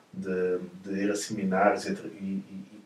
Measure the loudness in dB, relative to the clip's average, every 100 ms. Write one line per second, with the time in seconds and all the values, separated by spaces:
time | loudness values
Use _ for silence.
0 | -14 -8 -2 2 2 0 -2 -10 -4 0
1 | 0 0 -2 0 2 6 6 6 0 -4
2 | -6 -6 -4 -4 -4 -12 -14 -18